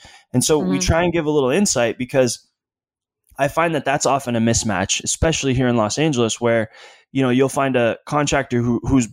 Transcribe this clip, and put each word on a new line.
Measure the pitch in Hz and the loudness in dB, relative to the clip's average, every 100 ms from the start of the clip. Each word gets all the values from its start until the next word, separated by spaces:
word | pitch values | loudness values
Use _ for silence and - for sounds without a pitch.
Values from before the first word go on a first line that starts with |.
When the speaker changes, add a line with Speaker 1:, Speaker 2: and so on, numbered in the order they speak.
| - - _ | -20 -20 _
Speaker 1:
And | 123 | -2
so | - 151 | 2 0
we | 185 185 | 0 0
Speaker 2:
Mm-hmm. | - | 0
Speaker 1:
try | 165 | 2
and | 175 | 2
give | 170 151 | 0 0
a | |
little | 151 131 | 0 2
insight, | 160 208 131 117 - | 2 0 0 -2 -2
because | 123 139 127 - _ _ _ _ _ _ _ _ _ - | -2 2 2 -2 _ _ _ _ _ _ _ _ _ -4
I | 139 | -2
find | 165 170 | 0 -2
that | 156 131 | -2 -2
that's | 143 131 | -2 0
often | 135 123 117 | -2 -2 0
a | |
mismatch, | 117 113 113 92 95 - | 0 0 -2 -2 -2 -4
especially | - - 165 156 139 | -4 -2 -2 0 -2
here | 127 127 | 0 0
in | 120 | 0
Los | 107 - | 0 0
Angeles, | 156 123 113 - | 0 0 -2 -2
where, | 120 117 107 - - - _ | 0 0 -2 -10 -20 -20 _
you | 135 | -2
know, | 131 | 2
you'll | 123 135 | 2 2
find | 147 135 127 | 0 0 2
a | 117 - - | 0 -2 -4
contractor | 147 143 147 131 120 | -2 0 -2 -2 -2
who, | 120 117 | 0 -2
whose | 135 135 113 | 2 2 0